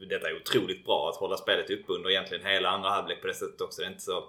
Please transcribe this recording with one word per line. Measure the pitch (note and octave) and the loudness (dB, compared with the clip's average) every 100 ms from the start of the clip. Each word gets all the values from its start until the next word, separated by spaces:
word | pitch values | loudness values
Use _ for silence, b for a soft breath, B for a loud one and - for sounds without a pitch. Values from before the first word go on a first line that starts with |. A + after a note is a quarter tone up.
| F#2+ | -4
detta | F#2+ E2 | -2 -2
är | E2 | -4
otroligt | - B2 F#2 F#2 - | 2 2 2 -4 0
bra, | F2 D#2+ | 2 2
att | F2 | -2
hålla | F#2 F#2+ | -2 0
spelet | - F2+ E2+ | 2 2 2
uppe | G#2 - | -4 -2
under | F2 F2+ | -2 2
egentligen | F#2+ F#2 F2 G2 | 2 2 -4 0
hela | F#2+ F#2 | 2 4
andra | G2 F#2+ | 2 2
halvlek | G2 F2 E2+ | 0 0 -4
på | F#2 | -4
det | |
sättet | - F#2 - | -4 -8 -4
också. | F2 - | -6 -4
Det | F2+ | -6
är | |
inte | F#2+ | -6
så... | - | -4
Jag | F2+ | -4